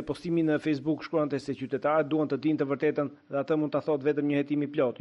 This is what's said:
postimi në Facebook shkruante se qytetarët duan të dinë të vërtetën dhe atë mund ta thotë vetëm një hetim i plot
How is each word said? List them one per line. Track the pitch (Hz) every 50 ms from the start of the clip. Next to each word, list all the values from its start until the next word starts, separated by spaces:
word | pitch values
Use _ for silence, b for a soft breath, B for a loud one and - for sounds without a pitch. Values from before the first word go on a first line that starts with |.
| 143 -
postimi | 135 - - 175 165 170
në | 160 156 151
Facebook | 147 - 156 151 135 131 156 156 143 -
shkruante | - - 160 151 143 143
se | 135 - - 131
qytetarët | - 135 117 139 127 - 147 151 160 151 139
duan | 151 156 151 135
të | 143 131
dinë | - 156 156
të | 139 147
vërtetën | 135 139 127 160 151 143 147 147 131 B B B -
dhe | 139
atë | 139 135 - 160 156
mund | 151 143 -
ta | 143 -
thotë | 160 151 143 131
vetëm | 151 147 147 143
një | 147 143 143
hetim | 143 143 147 147 147
i | 143 147
plot | 151 139 123 113 -